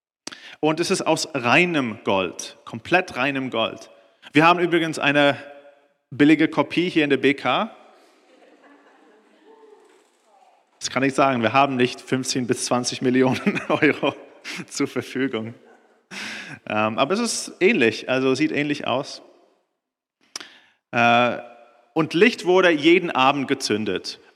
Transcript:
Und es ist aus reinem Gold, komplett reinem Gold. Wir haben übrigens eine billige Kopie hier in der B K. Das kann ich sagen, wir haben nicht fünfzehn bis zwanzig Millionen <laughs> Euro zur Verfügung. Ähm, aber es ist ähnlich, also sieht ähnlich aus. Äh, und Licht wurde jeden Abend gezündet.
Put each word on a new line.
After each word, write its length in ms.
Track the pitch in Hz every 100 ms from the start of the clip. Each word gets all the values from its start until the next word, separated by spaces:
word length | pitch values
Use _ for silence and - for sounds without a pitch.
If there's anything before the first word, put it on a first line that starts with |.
| _ _ - - - -
Und 220 | 151 156
es 100 | 170
ist 120 | 190
aus 260 | - 156 -
reinem 680 | 139 120 135 175 165 123 104
Gold, 540 | - 98 90 - - -
komplett 520 | - 120 - 175 180 120
reinem 340 | 131 135 131
Gold. 400 | 113 107 - - - _ _ -
Wir 120 | 143
haben 140 | 165 175
übrigens 400 | 175 170 165 147
eine 400 | 143 143 143 127 - - - _ _ _ _
billige 360 | 120 147 156 156
Kopie 420 | 156 143 - 180
hier 140 | 160
in 60 | 147
der 80 | 135
B 160 | 131
K. 400 | 139 127 143 214 - - _ _ _ _ _ _ _ _ 285 _ _ _ 427 427 _ 415 440 440 - _ _ _ _ _ _ _ _ _ _
Das 100 | -
kann 140 | -
ich 100 | 135
sagen, 260 | 135 139 127
wir 120 | 113
haben 240 | 135 143 131
nicht 240 | 123 -
fünfzehn 480 | - 135 127 139 120
bis 160 | 123
zwanzig 360 | - 123 123 120
Millionen 600 | 131 127 127 120 - -
<laughs> 40 | -
Euro 480 | 156 151 123 147 - - - - - 160
zur 220 | - 143
Verfügung. 640 | 131 117 127 135 110 110 117 - _ _ _ _ - - - - 147 -
Ähm, 300 | 107 110 110
aber 160 | 139
es 60 | 196
ist 320 | 233 - - -
ähnlich, 480 | 185 226 185 - -
also 260 | 131 131
sieht 160 | 131 156
ähnlich 380 | - 143 147 -
aus. 340 | 120 139 - - _ _ _ _ _ _ _ _ _ _ - - - _ _ _
Äh, 480 | 123 117 117 120 107 - - - _ _
und 200 | - 160
Licht 300 | 160 208 131
wurde 260 | 160 185 180
jeden 420 | 160 147 180 175
Abend 340 | - 131 143 123
gezündet. 720 | 120 - 107 104 90 - - _